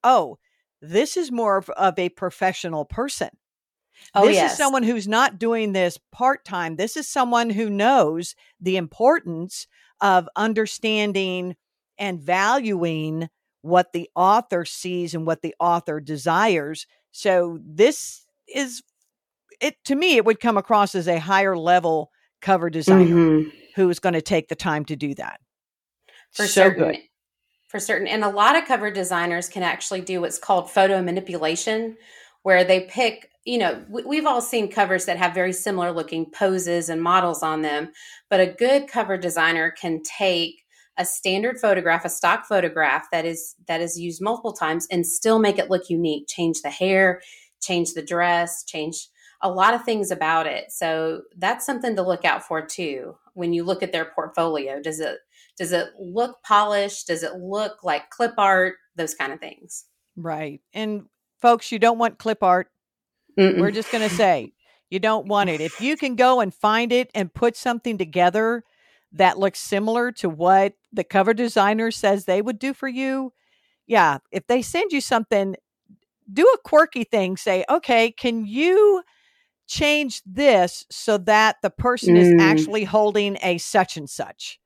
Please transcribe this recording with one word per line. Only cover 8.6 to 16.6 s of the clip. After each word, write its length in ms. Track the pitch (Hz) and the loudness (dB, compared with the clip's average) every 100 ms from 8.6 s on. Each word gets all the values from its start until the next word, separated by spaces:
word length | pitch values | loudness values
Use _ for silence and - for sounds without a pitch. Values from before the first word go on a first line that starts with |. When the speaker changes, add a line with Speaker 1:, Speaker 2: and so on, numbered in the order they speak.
| 185 190 | -2 -2
Speaker 1:
importance 880 | 165 - 247 330 175 165 185 - - _ _ _ | -4 2 2 2 -2 -10 -10 -12 -18 _ _ _
of 280 | 202 185 165 180 | 2 2 0 -2
understanding 1200 | 220 220 214 - 220 214 208 196 190 180 180 - _ _ _ - | -2 0 -4 -4 -2 -2 0 -2 -4 -4 -8 -12 _ _ _ -10
and 220 | 202 175 | -8 -6
valuing 1080 | 143 180 202 269 226 185 170 160 156 160 165 _ _ _ | -2 0 2 2 0 -2 -2 -4 -6 -6 -8 _ _ _
what 300 | 151 180 180 | 0 2 2
the 160 | 175 170 - | -6 -6 2
author 500 | 185 220 226 175 160 | 4 4 0 -4 -6
sees 480 | - 180 180 170 | -10 -8 -6 -6
and 120 | 165 160 | -4 -4
what 160 | 160 | -4
the 140 | 165 - | -6 -2
author 400 | 170 170 - 151 | 0 0 -2 -8
desires. 880 | 143 151 147 165 220 170 | -8 -6 0 2 2 0